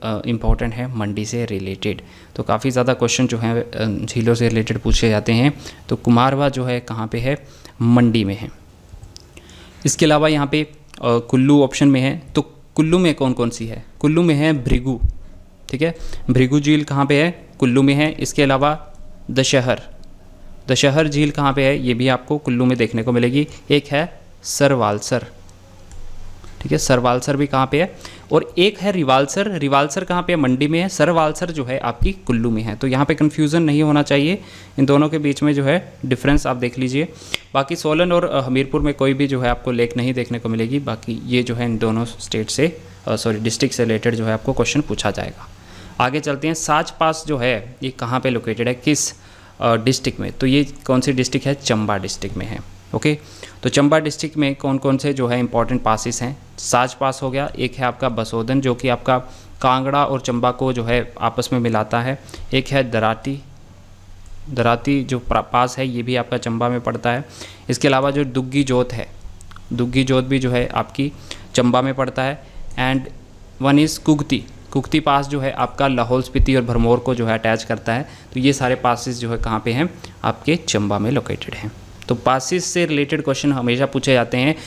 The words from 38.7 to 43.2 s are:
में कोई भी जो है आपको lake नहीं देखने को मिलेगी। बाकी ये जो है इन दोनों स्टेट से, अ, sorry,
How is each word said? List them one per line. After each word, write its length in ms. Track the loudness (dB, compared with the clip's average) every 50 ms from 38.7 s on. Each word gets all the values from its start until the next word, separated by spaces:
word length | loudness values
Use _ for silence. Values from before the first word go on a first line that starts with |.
| 0 0
में 140 | 0 0 0
कोई 200 | 2 2 2 2
भी 120 | 2 0
जो 140 | 0 0 0
है 100 | 0 0
आपको 200 | 0 0 -2 -2
lake 260 | 0 0 0 0 0
नहीं 180 | -2 -2 0 0
देखने 240 | -2 -2 -4 -4 -4
को 100 | -4 -2
मिलेगी। 300 | -2 -2 -2 -2 -2 -2
बाकी 440 | -2 -4 -6 -6 -6 -8 -8 -8 -4
ये 160 | 0 0 0 2
जो 120 | 0 -2
है 100 | -2 -2
इन 140 | -2 -2 0
दोनों 260 | 0 0 0 0 -2
स्टेट 460 | -4 -6 -10 -10 -6 -4 -4 -4 -2
से, 280 | -2 0 0 0 -2 -4 -14 -18 -18 -10 -6 -4
अ, 80 | -2
sorry, 220 | -2